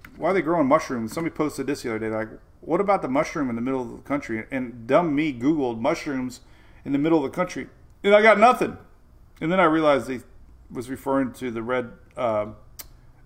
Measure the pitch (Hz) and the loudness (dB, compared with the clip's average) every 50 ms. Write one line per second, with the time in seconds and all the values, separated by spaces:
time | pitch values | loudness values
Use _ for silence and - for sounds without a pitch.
0 | - - - - 147 170 196 190 143 151 175 170 143 127 147 160 - - 135 117 | -20 -20 -8 -4 -2 0 0 0 0 0 2 2 4 4 4 2 2 -2 -4 -4
1 | 113 107 - 165 165 156 - - 156 143 - - 131 131 143 - - 123 110 110 | -6 -6 -4 -4 -6 -4 -2 -2 -2 -2 -4 -4 -4 -4 -4 -4 -4 -6 -4 -4
2 | 110 110 110 110 110 110 - - - - - - - - 160 180 202 202 196 180 | -4 -4 -4 -4 -4 -6 -10 -16 -20 -20 -20 -14 -6 -2 -2 0 2 2 0 0
3 | 160 135 131 147 - - - 165 139 123 117 113 120 131 135 131 123 117 120 120 | 0 0 0 0 -2 -2 -4 -4 -4 -4 -4 -4 -4 -2 -2 -4 -4 -8 -12 -12
4 | - - 139 143 - - 113 110 110 - 139 131 127 117 123 120 113 117 131 160 | -8 -6 -6 -6 -4 -6 -6 -8 -6 -6 -6 -6 -6 -8 -10 -8 0 2 4 4
5 | 180 160 143 143 160 156 131 117 120 143 165 151 135 123 117 113 127 143 165 - | 4 2 0 0 -2 -2 -2 0 0 0 2 2 0 -2 -2 -2 -2 -2 -2 -2
6 | - 151 139 131 127 127 - - - - - - - - - - - 135 139 139 | -4 -6 -4 -4 -6 -8 -10 -12 -20 -20 -20 -20 -20 -20 -20 -12 -6 -2 0 0
7 | 147 165 165 156 135 135 - 185 180 180 - 139 127 - - - - - - - | 2 2 2 2 2 0 -2 -4 -4 -4 -6 -10 -12 -12 -16 -20 -20 -20 -10 -2
8 | - 202 208 208 214 226 208 202 220 247 247 247 180 123 - - - - - - | 4 6 6 8 8 8 8 8 8 6 6 4 0 -4 -4 -8 -16 -20 -20 -20
9 | - - - - - - - - 160 160 185 190 175 156 156 160 156 151 139 131 | -20 -20 -20 -20 -20 -20 -12 -6 -4 0 2 4 4 4 4 4 4 4 4 2
10 | 110 127 131 117 - - - - - - - - - - 113 120 113 - - - | 0 -4 -8 -10 -12 -16 -20 -20 -20 -20 -20 -20 -20 -14 -12 -10 -10 -10 -10 -6
11 | - 139 135 135 135 120 - - 131 127 110 113 113 120 127 127 120 110 95 - | -2 0 0 0 0 -2 -4 -8 -8 -6 -6 -6 -4 -2 -2 -2 -4 -6 -10 -20
12 | - - - 120 127 113 110 104 104 110 110 - - - - - - - - - | -20 -14 -6 -4 -2 0 0 -2 -2 -4 -10 -16 -20 -20 -20 -20 -20 -20 -20 -20
13 | - - - - - | -20 -20 -20 -20 -20